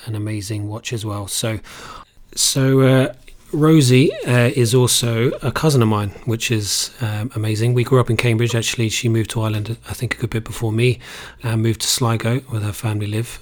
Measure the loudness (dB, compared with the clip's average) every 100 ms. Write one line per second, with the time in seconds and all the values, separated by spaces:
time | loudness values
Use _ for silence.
0 | -8 -6 -4 -6 -6 -6 -6 -8 -8 -6
1 | -6 -6 -6 -4 -4 -4 -8 -18 -18 -18
2 | -20 _ -12 -2 0 2 4 6 6 4
3 | 2 -4 -20 -20 -6 2 6 6 8 6
4 | 6 2 0 2 2 2 2 4 4 2
5 | 0 0 0 -2 -4 0 2 4 4 2
6 | -2 -6 -6 -4 -2 -2 -2 -4 -6 -6
7 | -6 -4 -6 -4 -2 0 0 0 2 2
8 | 2 0 0 0 0 -2 -2 -2 -2 -2
9 | 0 0 0 -2 -2 -4 -6 -8 -12 -8
10 | -8 -6 -4 -4 -6 -4 -2 2 2 0
11 | -6 -18 -18 -10 -4 0 0 0 -2 0
12 | 0 0 0 -2 -4 -6 -6 -4 -4 -4
13 | -4 -4 -6 -10